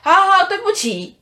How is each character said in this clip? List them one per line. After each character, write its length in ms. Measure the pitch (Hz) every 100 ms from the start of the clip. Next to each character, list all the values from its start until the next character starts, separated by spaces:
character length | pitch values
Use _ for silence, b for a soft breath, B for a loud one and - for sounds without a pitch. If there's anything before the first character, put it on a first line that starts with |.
好， 120 | -
好， 180 | 349 392
好， 140 | 381 359
对 100 | 392
不 140 | 440
起。 460 | 415 233 180 180 _